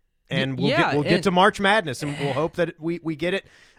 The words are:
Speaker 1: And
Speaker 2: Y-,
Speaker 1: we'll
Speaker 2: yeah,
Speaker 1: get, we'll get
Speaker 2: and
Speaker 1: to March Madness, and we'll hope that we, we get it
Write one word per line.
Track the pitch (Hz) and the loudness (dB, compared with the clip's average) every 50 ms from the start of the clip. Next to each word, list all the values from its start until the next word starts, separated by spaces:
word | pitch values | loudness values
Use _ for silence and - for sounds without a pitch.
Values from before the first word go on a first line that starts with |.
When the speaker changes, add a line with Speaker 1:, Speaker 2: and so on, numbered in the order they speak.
| _ _ _ _ _ _ | _ _ _ _ _ _
Speaker 1:
And | 131 135 135 131 135 123 | -4 -4 -2 -2 -2 0
Speaker 2:
Y-, | |
Speaker 1:
we'll | - - | 0 2
Speaker 2:
yeah, | - 339 | 2 2
Speaker 1:
get, | 330 165 139 | 2 2 0
we'll | 147 147 | 0 2
get | - 170 | 2 2
Speaker 2:
and | 190 165 | 2 2
Speaker 1:
to | 196 | 2
March | 180 180 190 214 202 - | 4 4 4 4 4 2
Madness, | 202 196 208 220 180 156 120 - 151 | 2 2 2 2 0 -2 -6 -6 -6
and | 147 143 151 | -8 -6 -4
we'll | 143 143 127 | -4 -2 -2
hope | 135 156 170 - | -2 -2 -2 -2
that | - 170 165 - - | -2 -2 -2 -4 -8
we, | 151 165 170 170 - | -6 -6 -6 -6 -6
we | 165 160 | -6 -6
get | 135 165 175 190 | -4 -2 -2 -2
it | 196 - - - - - - _ | -4 -6 -10 -18 -20 -20 -20 _